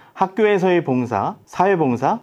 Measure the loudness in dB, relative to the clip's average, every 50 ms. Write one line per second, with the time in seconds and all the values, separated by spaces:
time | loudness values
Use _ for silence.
0 | -20 -10 -4 -4 -4 -2 0 0 2 2 2 2 2 2 2 2 0 0 -2 -2
1 | -2 -2 -2 -2 -2 -4 -6 -10 _ -8 -2 0 0 2 2 2 0 0 0 0
2 | -2 -2 -2 -4